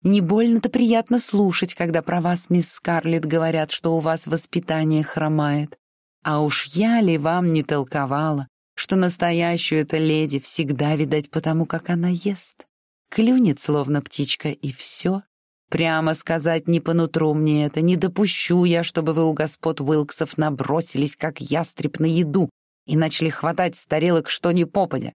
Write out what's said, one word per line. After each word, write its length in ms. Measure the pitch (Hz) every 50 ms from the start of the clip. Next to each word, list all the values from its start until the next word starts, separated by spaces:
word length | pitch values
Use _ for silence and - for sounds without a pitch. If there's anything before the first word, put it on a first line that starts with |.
| -
Не 180 | 180 202 202
больно-то 480 | 180 165 202 220 233 233 233 226 - -
приятно 500 | - 254 254 220 233 226 226 - 233 247
слушать, 540 | - - - 202 208 190 175 - 190 180 -
когда 280 | - 175 165 160 165
про 200 | 160 - 170 175
вас, 280 | 165 175 175 175 - -
мисс 220 | 180 175 170 -
Скарлетт, 540 | - - _ - 170 165 160 165 165 165 156
говорят, 460 | 151 156 165 160 165 160 160 156 151
что 240 | - - - 165 165
у 40 | 165
вас 280 | 151 160 160 165 -
воспитание 760 | 151 160 160 - _ - 175 175 - 156 156 156 156 156 156 151
хромает. 760 | - - 165 156 151 156 151 147 147 143 147 147 147 - _ _ _ _ _ _ _ _ _ _
А 180 | 151 151 147
уж 240 | 151 147 147 - -
я 340 | 139 143 170 208 226 233 233
ли 160 | 214 175 165
вам 340 | 151 143 160 170 180 180 170
не 120 | 160 156 143
толковала, 840 | - 151 143 131 127 - 151 139 127 139 143 156 160 151 143 135 - _ _ _ _ _
что 200 | - - - 190
настоящую 840 | 190 180 180 175 - 180 170 170 170 170 170 175 170 - - 160 156
эта 160 | 151 147 -
леди 420 | 156 160 156 156 156 156 143 139 135
всегда 560 | - - - - 160 139 147 123 147 147 160
видать 360 | 143 151 135 151 151 147 _
по 100 | - 160
тому, 240 | 165 165 160 160 165
как 240 | - - 165 - -
она 200 | 175 170 170 180
ест? 560 | 180 175 - 202 196 - - - - _ - _ _ _ _ _ _ _ _ _
Клюнет, 500 | - - 220 233 254 262 240 170 135 -
словно 420 | - - 147 147 139 135 147 143
птичка, 480 | 139 - - - 143 - - - - 151
и 220 | - _ - 139
всё. 520 | 127 - - - - - - 175 190 196 - _ _ _ _ _ _ _ _ _
Прямо 440 | - - 165 160 160 160 160 160 160
сказать, 540 | - - - 165 165 143 170 165 165 -
не 120 | - 170 165
по 140 | - - 165
нутру 400 | 170 165 160 - 165 156 156 151
мне 320 | 151 156 151 151 151 147
это, 160 | 147 - 156
не 160 | 160 175 180
допущу 680 | 170 185 185 180 185 208 180 - - - - 175 180 180
я, 180 | 180 170 170 170
чтобы 300 | - - 165 160 165 156
вы 120 | 160 165
у 80 | 160 156
господ 480 | 139 156 151 - _ - 165 160 -
Уилксов 560 | 139 139 156 151 147 147 - - 156 151 -
набросились, 800 | - 156 151 143 131 131 - 147 165 170 - - 135 147 147 -
как 260 | _ - 160 151 -
ястреб 580 | - - 139 165 165 - - - - 147 - -
на 60 | 156
еду, 440 | 160 160 170 180 151 143 196 175 - _ _ _ _ _ _ _
и 100 | - 151
начали 340 | 156 160 156 - - 160 160
хватать 460 | 143 - - 160 165 180 180 170 -
с 100 | - -
тарелок 440 | _ - 156 156 175 175 165 147 -
что 220 | - - - 170
ни 120 | 170 180 165
попадя. 500 | 165 - 202 185 170 - 131 110 117 _